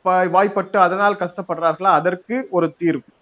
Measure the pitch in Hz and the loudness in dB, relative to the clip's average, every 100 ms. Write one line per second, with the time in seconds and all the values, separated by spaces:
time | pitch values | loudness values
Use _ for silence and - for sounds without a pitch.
0 | 190 185 185 180 202 202 190 208 175 190 | -2 0 2 2 2 -2 -2 2 2 2
1 | 202 196 175 - 180 165 165 156 190 160 | 0 0 -4 -8 -8 -2 -2 0 2 2
2 | 170 180 - 247 233 180 165 - 170 147 | 2 -4 -6 -8 -4 -2 -2 -2 -4 -4
3 | - _ | -8 _